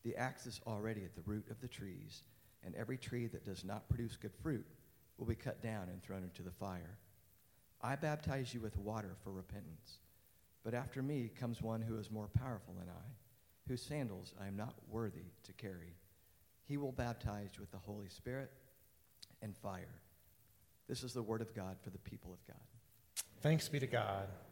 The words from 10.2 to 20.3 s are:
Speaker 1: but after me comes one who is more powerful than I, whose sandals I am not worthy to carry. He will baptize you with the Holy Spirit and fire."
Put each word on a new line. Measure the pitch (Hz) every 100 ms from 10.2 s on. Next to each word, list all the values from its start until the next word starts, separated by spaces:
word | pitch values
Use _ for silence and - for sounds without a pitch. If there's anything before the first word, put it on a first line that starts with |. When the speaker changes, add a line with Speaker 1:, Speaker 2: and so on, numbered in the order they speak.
| - - - -
Speaker 1:
but | 113
after | 120 123 135
me | 131 147 117
comes | - 127 113
one | 113 113
who | 113 110
is | 101
more | 110 104
powerful | - 127 110 98
than | 90 90
I, | 87 110 117 - - - - -
whose | 123
sandals | - 147 123 95 90 -
I | 98
am | 98
not | 107 - -
worthy | 110 110 87 90 -
to | -
carry. | - 104 90 85 87 - - - - - -
He | - 143
will | 143
baptize | 127 120 117 - 104 101 -
you |
with | 101
the | 95
Holy | 107 104 98
Spirit | - 123 131 131 - - - - - - - - -
and | 107
fire." | 95 107 92 85 - - - -